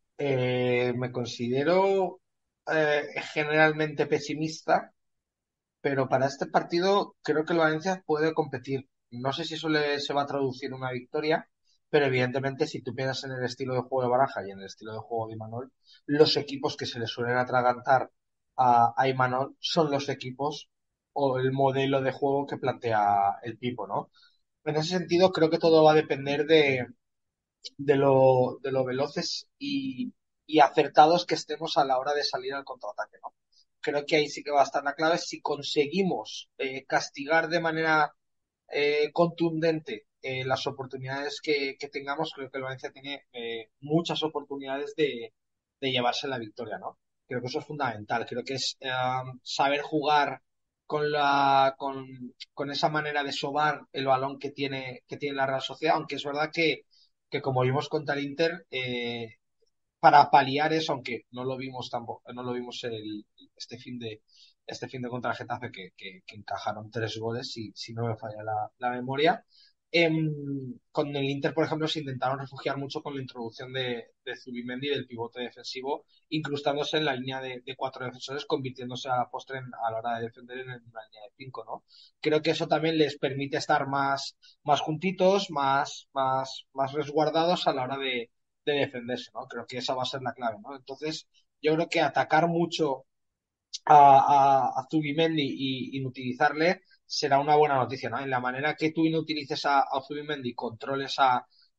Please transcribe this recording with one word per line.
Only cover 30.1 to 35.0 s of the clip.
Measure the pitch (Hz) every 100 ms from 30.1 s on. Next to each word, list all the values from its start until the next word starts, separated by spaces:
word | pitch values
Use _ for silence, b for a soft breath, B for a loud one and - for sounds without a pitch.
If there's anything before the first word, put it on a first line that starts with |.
| - _ _ -
y | 151
acertados | 135 - 139 - 156 175 -
que |
estemos | 156 - 151 160 160
a |
la | 139 127
hora | 139
de | 147
salir | 135 135 127
al | 139
contraataque, | 131 123 - - 107 -
¿no? | 143 - _ _ _ _
Creo | - 143 147
que | 156
ahí | 147
sí | 143
que | 143
va | 143
a |
estar | 135 151
la | 139
clave. | 143